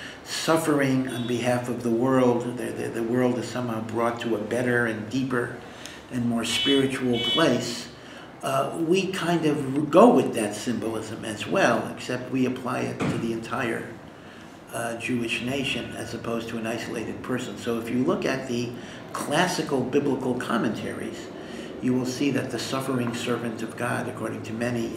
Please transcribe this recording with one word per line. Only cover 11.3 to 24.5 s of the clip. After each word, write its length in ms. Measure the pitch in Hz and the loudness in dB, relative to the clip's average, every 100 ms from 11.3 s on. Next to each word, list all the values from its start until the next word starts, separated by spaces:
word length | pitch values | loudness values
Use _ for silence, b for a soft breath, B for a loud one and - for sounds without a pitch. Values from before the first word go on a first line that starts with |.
| 104 - | -6 -2
well, 460 | 190 143 110 - | 4 4 4 0
except 380 | - - 127 - | -6 -6 -6 -2
we 140 | 131 123 | 0 2
apply 340 | - 123 123 | 0 -4 -4
it 180 | 120 120 | -4 -2
to 200 | 127 120 | -2 0
the 140 | 117 | -2
entire, 540 | 113 - 120 117 117 113 - - B B B B B - | -4 -4 -2 -2 -2 -6 -12 -16 B B B B B -10
uh, 240 | 120 117 113 | -6 -4 -4
Jewish 460 | 120 123 113 - | -2 0 0 -2
nation 500 | 123 139 123 120 107 | -2 -2 -2 -4 -4
as 180 | - 113 | -8 -8
opposed 360 | 117 120 117 - | -6 -4 -4 -4
to 100 | 117 | -6
an 80 | 113 | -4
isolated 560 | 113 - 117 107 101 | -4 -4 -6 -6 -8
person. 340 | - 127 120 104 | -4 -4 -4 -6
So 220 | 120 113 | -4 -2
if 100 | 113 | -2
you 140 | 123 | 0
look 220 | 143 202 | 2 0
at 240 | 147 135 - | 0 -2 -2
the 240 | 120 123 B B B B | -2 -2 B B B B
classical 680 | - - 147 180 - - 135 | -8 0 2 2 0 0 0
biblical 540 | 113 143 139 127 123 | 2 2 2 0 0
commentaries, 960 | 123 - 117 110 - 98 - - - - B B B B B | -2 0 0 0 -2 -4 -6 -8 -8 -12 B B B B B
you 100 | 127 | 0
will 140 | 127 123 | 2 0
see 240 | - 143 | 0 2
that 200 | 123 - | 2 -2
the 80 | - | -4
suffering 560 | - 135 127 127 117 | -4 -2 0 0 0
servant 480 | 113 131 117 120 107 | -2 -2 0 -2 -4
of 140 | 113 - | -6 -4
God, 320 | 120 120 113 | -2 -2 -4
according 340 | 107 110 110 | -4 -6 -6
to 80 | 104 | -6